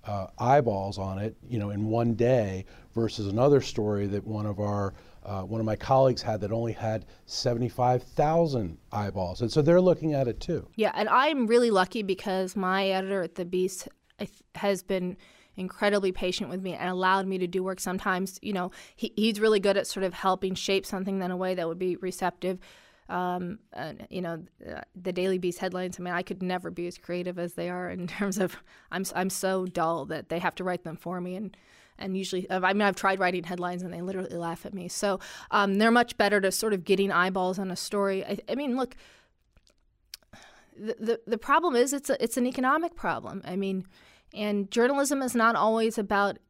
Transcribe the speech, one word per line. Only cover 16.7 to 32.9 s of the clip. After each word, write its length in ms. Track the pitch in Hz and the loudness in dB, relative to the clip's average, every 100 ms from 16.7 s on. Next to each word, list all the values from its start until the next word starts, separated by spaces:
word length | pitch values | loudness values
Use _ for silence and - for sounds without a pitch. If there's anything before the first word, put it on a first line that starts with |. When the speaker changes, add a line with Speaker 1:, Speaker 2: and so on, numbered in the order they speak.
Speaker 2:
and 160 | 170 180 | -6 -4
allowed 360 | 180 185 196 190 | 0 2 2 2
me 140 | 190 | -2
to 80 | 180 | -2
do 160 | 185 | -2
work. 160 | 185 185 | -4 -4
Sometimes, 580 | 190 185 202 185 190 - | -4 -4 -2 -2 -2 -6
you 100 | - | -6
know, 160 | 190 180 - - _ | -4 -4 -10 -20 _
he, 180 | 226 - | -6 0
he's 240 | 220 208 | 0 4
really 200 | 214 214 | 4 4
good 180 | 196 196 | 4 2
at 100 | - | 0
sort 160 | 196 | -2
of 100 | 190 | -4
helping 400 | - 190 185 190 | 0 0 0 -2
shape 320 | 185 - 196 190 | -4 0 0 0
something 360 | 190 190 196 | -4 -2 -2
in 100 | 180 | -2
a 60 | 180 | -2
way 180 | 185 185 | -2 -2
that 120 | 165 | -4
would 120 | 170 | -2
be 160 | 185 170 | -2 -2
receptive. 640 | 185 - 180 - 180 185 - - _ _ - | -6 -4 -4 -2 -6 -6 -10 -20 _ _ -8
Um, 520 | 180 180 180 175 - _ | -4 -2 -4 -6 -10 _
and, 340 | - 151 - - | -12 -12 -12 -10
you 120 | 185 | -8
know, 220 | 180 165 175 _ - | -6 -8 -12 _ -14
uh, 120 | 76 - 185 | -14 -14 -8
the 180 | 180 | -6
Daily 240 | 175 185 185 | -2 0 0
Beast 220 | 180 175 | -2 -4
headlines, 380 | 190 180 185 185 | -6 -4 -6 -6
I 40 | |
mean, 100 | 180 | -6
I 100 | 175 | -4
could 200 | 180 185 | -6 -6
never 280 | 185 185 180 | -2 -2 -4
be 160 | 175 175 | -6 -8
as 100 | 175 | -8
creative 420 | - 175 180 175 | -8 -6 -4 -6
as 140 | 175 | -6
they 160 | 170 175 | -4 -6
are 200 | 180 180 | -6 -6
in 160 | 180 175 | -6 -8
<laughs> 0 | |
terms 300 | - 202 196 | -4 -2 0
of, 200 | 185 - - - _ | -2 -4 -20 -20 _
I'm 100 | 185 | -6
s-, 120 | 190 - | -4 -2
I'm 140 | 190 | -2
so 360 | 185 190 190 185 | -2 0 0 -2
dull 400 | 180 165 165 139 | 0 0 0 -4
that 200 | 156 - | -8 -4
they 120 | 165 | -2
have 160 | 180 - | -2 -2
to 80 | |
write 200 | 185 175 | -4 -4
them 140 | 165 151 | -6 -10
for 240 | 196 185 | -8 -6
me. 140 | 180 185 | -6 -8
And, 200 | 202 - _ - _ - | -10 -14 _ -20 _ -10
and 200 | 190 190 | -6 -4
usually, 300 | 190 185 180 | -2 -4 -2
I 240 | 185 185 | 0 2
mean, 80 | 202 | 4
I've 160 | 202 | 4